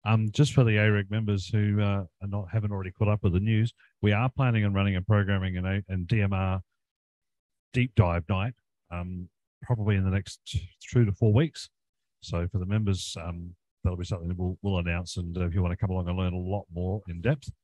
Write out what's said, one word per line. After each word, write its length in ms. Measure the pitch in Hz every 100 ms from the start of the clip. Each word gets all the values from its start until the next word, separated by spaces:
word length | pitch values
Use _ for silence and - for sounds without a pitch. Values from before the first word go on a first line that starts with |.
Um, 280 | 107 110 110
just 200 | - 147
for 120 | -
the 120 | 117 107
A 120 | 107
reg 200 | 104 98
members 360 | 110 104 101 92
who, 320 | 107 104 104
uh, 240 | 104 98 95 _
are 80 | 101
not, 200 | 101 92
haven't 220 | 110 104
already 180 | 98 92
caught 180 | - 104
up 140 | 104
with 120 | 101
the 60 | 90
news, 320 | 107 110 117 _ _ _
we 100 | 104
are 160 | 104 131
planning 360 | - 127 113
on 100 | 104
running 220 | 98 98 92
a 40 |
programming 560 | 92 104 101 98 92 90
and, 280 | 92 98 98
and 180 | 92 85
D 120 | 113
M 120 | 101
R 280 | 95 95 92 - _ _ _ _ _ _ _ _ _ _
deep 220 | 127 123
dive 300 | - 90 85 -
night, 260 | 95 110 - _ _ _
um, 380 | 87 90 90 87 _ _ _
probably 320 | - 117 107
in 100 | 98
the 60 | 95
next 300 | 98 - - - 95 90 _
two 240 | - 123
to 80 | 107
four 200 | 92 113
weeks. 380 | 107 160 - - _ _ _ _ _
So 260 | - 85 87
for 80 | 98
the 80 | 92
members, 500 | 107 104 92 - -
um, 360 | 82 85 87 85 _ _
that'll 120 | 90 87
be 80 |
something 240 | 87 92 85
that 80 | 90
we'll, 220 | 92 92
we'll 180 | 101 92
announce. 380 | 85 87 90 -
And, 200 | 85 87
uh, 80 | 87
if 80 |
you 80 | 92
wanna 140 | 87 87
come 140 | 98
along 180 | 92 87
and 100 | 90
learn 160 | 92
a 40 | 90
lot 280 | 90 101 -
more 260 | 85 90 104 -
in 120 | 85
depth 280 | 107 147 - -